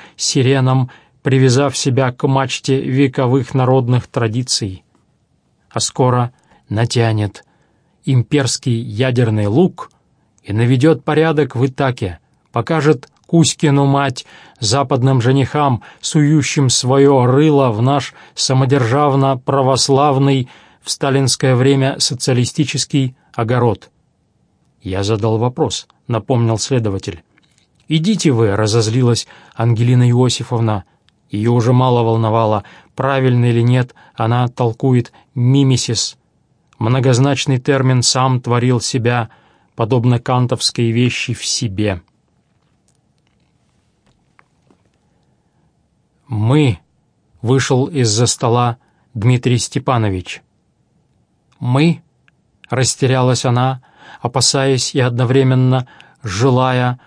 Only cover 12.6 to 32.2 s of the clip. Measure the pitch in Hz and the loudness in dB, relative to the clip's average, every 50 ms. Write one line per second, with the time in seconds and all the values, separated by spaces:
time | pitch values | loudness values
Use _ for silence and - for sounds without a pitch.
12.6 | 110 - 165 156 139 151 147 127 - - _ _ _ - - 170 151 - - - | -4 -2 -2 0 2 2 0 0 -4 -14 _ _ _ 0 2 2 2 2 0 -2
13.6 | - 147 139 143 139 139 139 139 139 135 131 - - - - - - - _ - | 0 2 2 2 2 2 2 2 0 -2 -4 -6 -12 -18 -20 -20 -20 -20 _ -8
14.6 | 117 101 113 143 139 127 147 120 120 135 135 127 110 123 131 139 127 - - 151 | -4 -2 0 0 0 0 0 0 2 2 2 2 2 2 2 2 0 0 -2 0
15.6 | 147 139 120 98 - - - - - - - 160 147 143 156 151 131 - - 156 | 0 0 -2 -4 -6 -12 -18 -14 -8 -4 0 0 2 2 2 2 0 0 -2 0
16.6 | 139 127 - - - 120 135 139 139 139 143 131 123 127 127 143 151 156 147 139 | 0 0 0 0 0 2 2 4 4 4 4 4 2 2 2 2 2 4 4 2
17.6 | 135 123 107 107 120 131 143 139 - - - - - - _ - - - 131 131 | 2 2 0 0 0 0 0 -2 -4 -6 -12 -20 -20 -14 _ -6 -4 0 0 0
18.6 | 139 127 139 151 123 110 127 147 147 143 135 139 135 135 135 127 - - 139 139 | 2 2 2 0 2 0 0 0 2 2 2 2 2 0 -2 -2 -4 -2 0 0
19.6 | 131 131 135 117 - - 139 135 143 147 135 135 139 139 139 135 123 - - - | 2 2 0 0 0 2 2 2 2 2 2 2 2 2 2 0 -2 -6 -12 -20
20.6 | - - _ _ - - - - - 139 135 139 135 123 - - - 131 127 120 | -20 -20 _ _ -12 -12 -8 -4 -2 0 0 0 0 0 -2 0 0 0 2 2
21.6 | 127 139 139 135 135 135 - - - - 135 - - 143 131 123 123 - - - | 2 2 2 2 0 -2 -2 -4 -4 -6 -6 -4 -2 -2 0 0 0 -2 -2 -4
22.6 | 151 - - 143 - - - 143 135 127 127 _ _ _ - - 117 110 123 123 | -4 -2 -4 -6 -6 -4 -2 -2 -2 -4 -6 _ _ _ -6 -4 -2 -2 0 0
23.6 | 123 117 98 - - - _ _ _ _ _ _ _ _ _ _ _ _ _ _ | 0 0 -2 -4 -8 -18 _ _ _ _ _ _ _ _ _ _ _ _ _ _
24.6 | _ _ _ _ - 92 92 98 98 101 113 104 110 113 110 110 117 127 127 - | _ _ _ _ -10 -8 -6 -4 -2 -2 -2 -2 -2 -2 0 0 -2 -2 -2 -2
25.6 | 151 107 - - - _ _ _ _ - 117 110 107 - 131 120 117 113 113 104 | -4 -4 -4 -8 -12 _ _ _ _ -6 -6 -4 -4 -2 -2 0 0 0 0 -2
26.6 | - - 139 123 110 107 98 95 - - - 80 - _ _ _ _ _ _ _ | -2 -2 -2 -2 -2 -2 -4 -6 -8 -10 -12 -12 -16 _ _ _ _ _ _ _
27.6 | _ _ _ _ _ - 156 160 160 208 220 165 - 160 127 113 113 101 98 104 | _ _ _ _ _ -4 -2 -2 0 0 -2 0 0 0 2 2 2 0 0 0
28.6 | 110 107 104 117 107 110 110 131 123 120 117 - - - - - - - _ - | 0 0 0 0 0 0 0 0 2 2 0 0 -4 -10 -16 -20 -20 -12 _ -2
29.6 | 117 120 117 107 120 120 127 123 123 120 120 120 127 123 - - 117 - 127 113 | 0 0 0 2 2 2 4 4 4 4 4 4 2 2 0 -4 -6 -4 -4 -2
30.6 | 113 110 107 98 - _ _ _ _ _ _ _ _ _ - 101 107 117 120 120 | -2 -2 -2 -4 -6 _ _ _ _ _ _ _ _ _ -6 -2 0 0 2 2
31.6 | 107 123 127 123 127 127 123 120 117 113 113 113 | 2 2 2 2 4 2 2 2 2 0 0 0